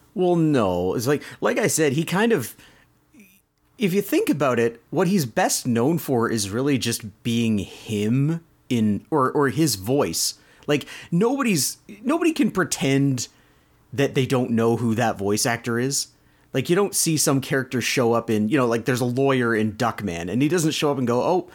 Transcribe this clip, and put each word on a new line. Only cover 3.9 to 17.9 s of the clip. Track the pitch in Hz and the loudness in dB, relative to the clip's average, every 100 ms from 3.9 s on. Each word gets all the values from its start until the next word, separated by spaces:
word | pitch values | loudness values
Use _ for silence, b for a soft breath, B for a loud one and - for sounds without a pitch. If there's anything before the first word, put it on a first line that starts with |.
you | 196 | 0
think | 202 320 427 | 0 0 2
about | 147 139 117 | 0 2 2
it, | 117 - _ | 0 -2 _
what | 143 180 | -2 2
he's | 202 123 | 2 0
best | 180 233 - 131 | 0 0 0 0
known | 117 131 170 | 2 2 0
for | - 120 113 | 0 0 2
is | 110 101 | 0 -2
really | 113 139 131 | -2 0 0
just | 113 110 104 - | 0 -4 -8 -8
being | 117 117 117 104 | -2 0 2 0
him | 92 - - 107 107 131 147 165 - _ - | -2 -10 -6 -2 0 2 0 -2 -8 _ -4
in, | 120 107 98 - | 0 2 0 -2
or, | 151 131 | 0 0
or | 151 139 | 2 0
his | 120 160 98 | 2 0 0
voice. | 98 143 95 82 - - B B B | -2 0 0 -2 -4 -6 B B B
Like, | 147 - B B | -2 -4 B B
nobody's, | 170 233 277 240 160 - - - - | 0 0 0 0 0 -2 -6 -16 -8
nobody | 269 330 339 | -2 0 0
can | 330 226 | 2 0
pretend | 190 151 - 135 139 139 127 - b b b b b b | 0 -2 -2 0 2 2 0 -6 b b b b b b
that | 113 139 | -2 -2
they | 139 123 | 0 0
don't | 131 127 | 0 0
know | 117 117 113 | 2 2 2
who | 120 110 | 0 0
that | 117 101 | 0 0
voice | 98 107 131 | -2 0 0
actor | 117 123 117 | -2 -2 -2
is. | 131 135 - b b b b | -2 -4 -6 b b b b
Like, | 135 131 | -4 0
you | 175 | 0
don't | 202 | 0
see | - 165 151 | 0 0 0
some | 160 135 | 2 0
character | - 139 123 123 | 0 -2 -2 -4
show | - | -2